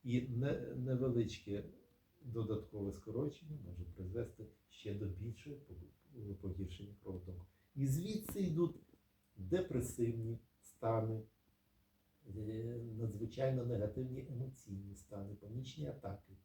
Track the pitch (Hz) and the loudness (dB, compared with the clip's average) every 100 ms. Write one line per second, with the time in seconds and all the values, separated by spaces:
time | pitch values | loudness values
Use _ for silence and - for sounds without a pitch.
0 | 127 123 120 120 139 - - 131 127 127 | 4 4 4 2 2 2 0 -2 2 4
1 | 131 117 101 - 101 101 - - - _ | 6 6 4 0 -2 -2 -2 -14 -20 _
2 | _ _ 135 113 107 107 - 104 101 - | _ _ -4 -2 2 0 -2 -2 -2 -2
3 | 110 113 147 143 156 147 90 90 87 - | -2 2 0 0 -10 -8 -6 -6 -8 -6
4 | 92 113 117 - 98 - _ - 104 101 | -4 -2 -2 -6 -14 -14 _ -10 -4 -2
5 | 104 92 113 - 147 143 - - - - | -2 -2 -4 -6 -8 -10 -10 -14 -14 -18
6 | - 127 101 98 98 90 92 - 101 101 | -18 -10 -6 -4 -4 -2 -4 -4 -10 -10
7 | 98 92 92 90 - _ _ 139 135 143 | -8 -6 -6 -10 -12 _ _ 0 4 4
8 | 202 214 - 202 185 156 170 - - - | 2 -2 -2 2 4 6 4 2 -16 -20
9 | _ _ _ - 92 123 123 127 - - | _ _ _ -10 2 4 4 2 2 2
10 | 117 113 113 117 - _ - - 117 113 | 2 4 0 -2 -6 _ -20 -2 4 4
11 | 110 110 - _ _ _ _ _ _ _ | 4 0 -4 _ _ _ _ _ _ _
12 | _ _ - 101 107 110 117 120 117 110 | _ _ -10 -4 -2 -2 -2 -2 -4 0
13 | 113 101 113 - 131 127 120 110 104 135 | 0 0 -4 2 4 4 4 2 2 2
14 | 127 127 - 120 135 - - 98 98 98 | -2 -2 -4 -4 -4 -6 -8 -8 -6 -12
15 | - 104 98 101 104 117 131 156 143 - | -10 -6 -6 -8 -6 -6 -6 -4 -4 -4
16 | - 95 - - | -6 -6 -10 -20